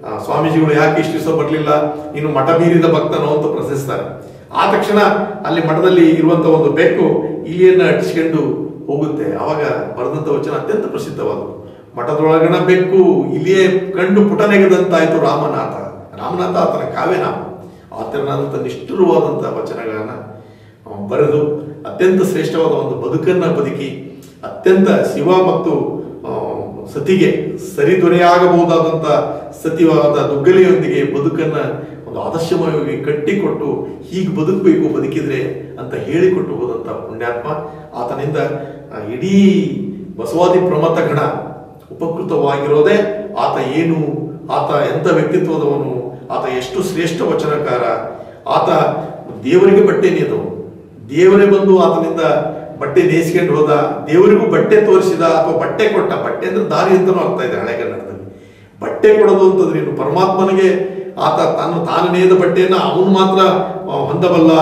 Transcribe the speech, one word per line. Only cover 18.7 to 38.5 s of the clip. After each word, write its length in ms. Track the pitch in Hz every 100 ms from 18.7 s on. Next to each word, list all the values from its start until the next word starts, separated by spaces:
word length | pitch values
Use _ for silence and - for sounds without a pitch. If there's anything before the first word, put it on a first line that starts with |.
| - - 196 175 - - -
ವಚನಗಳನ್ನ, 680 | 110 110 - 110 113 107 107 107 - - - - - _ -
ಆ, 180 | 101 101
ಬರೆದು 500 | - - 147 147 - - - -
ಅತ್ಯಂತ 300 | - 185 190
ಶ್ರೇಷ್ಠವಾದ 440 | 180 160 - 160 160
ಒಂದು 420 | 139 - - -
ಬದುಕನ್ನ 360 | 156 180 180
ಬದುಕಿ, 800 | 165 143 135 - 139 - - - - -
ಅತ್ಯಂತ 460 | - - 185 190 208
ಶಿವ 400 | - - 151 151
ಮತ್ತು, 420 | 185 175 165 165 139 - - - - -
ಆ, 40 | - - - - - -
ಸತಿಗೆ 640 | 147 143 190 - - - - - -
ಸರಿದೊರೆಯಾಗಬಹುದಾದಂಥ 1300 | 147 190 170 175 175 180 180 170 170 165 160 156 151 143 151 - - - 160
ಸತಿವಾದ 680 | 165 160 156 147 147 131
ದುಗ್ಗಲಿಯೊಂದಿಗೆ 800 | 139 170 190 185 156 147 143 139
ಬದುಕನ್ನ 400 | 143 160 160 156 156 - - - - -
ಒಂದು 140 | -
ಆದರ್ಶಮಯವಾಗಿ 840 | - 160 - 175 156 151 131 -
ಕಟ್ಟಿಕೊಟ್ಟು, 840 | 151 151 - 202 - - 139 - - - -
"ಹೀಗೆ 260 | 180 - 151
ಬದುಕಬೇಕು, 580 | 156 190 180 156 -
ಬದುಕಿದ್ರೆ" 720 | - 135 151 135 127 120 - - 127
ಅಂತ 140 | 127
ಹೇಳಿಕೊಟ್ಟು 600 | 113 - 160 185 - -
ಹೋದಂಥ 340 | 143 - - -
ಪುಣ್ಯಾತ್ಮ. 600 | - - 113 120 120 147 151 - - - 120
ಆತನಿಂದ, 380 | 123 135 147 151 143